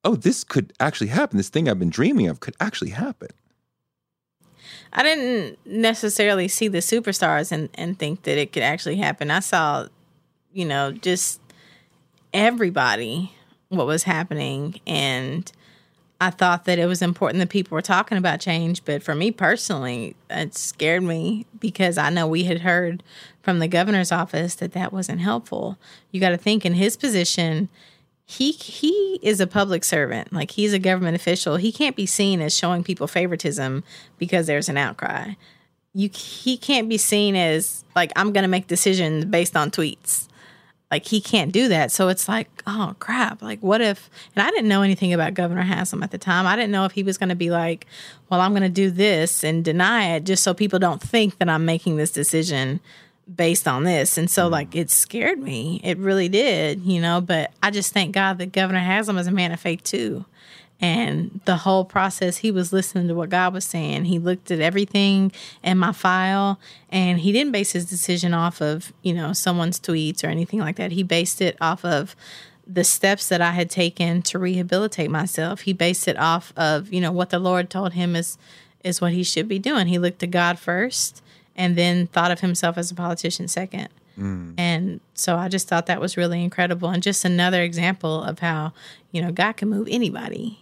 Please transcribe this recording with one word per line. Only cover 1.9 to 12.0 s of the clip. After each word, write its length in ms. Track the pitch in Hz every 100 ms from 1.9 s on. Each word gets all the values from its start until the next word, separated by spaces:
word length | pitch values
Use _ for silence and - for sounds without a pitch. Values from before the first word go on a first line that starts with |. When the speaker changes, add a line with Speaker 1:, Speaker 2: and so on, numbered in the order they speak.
| 92 165 269 90
Speaker 1:
of 120 | 76
could 160 | - -
actually 300 | 208 - -
happen." 360 | 104 262 - - - _ _ _ _ _ _ _ _ _ _ _ _ - - -
Speaker 2:
I 100 | -
didn't 540 | 285 320 254 233 139 78 -
necessarily 840 | 208 226 226 214 208 208 196 185
see 200 | - 220
the 80 | 180
superstars 720 | - 233 226 190 165 151 160
and, 180 | 156 151 -
and 240 | 170 190
think 240 | 151 160
that 140 | 156 143
it 160 | 143
could 100 | -
actually 320 | 123 160 - 185
happen. 340 | 160 143 147
I 120 | 165
saw, 460 | - 180 151 143 - _ _ _ _ _ _
you 100 | 190 165
know, 260 | 139 139
just 480 | 113 185 180 - - _ - - _ _ _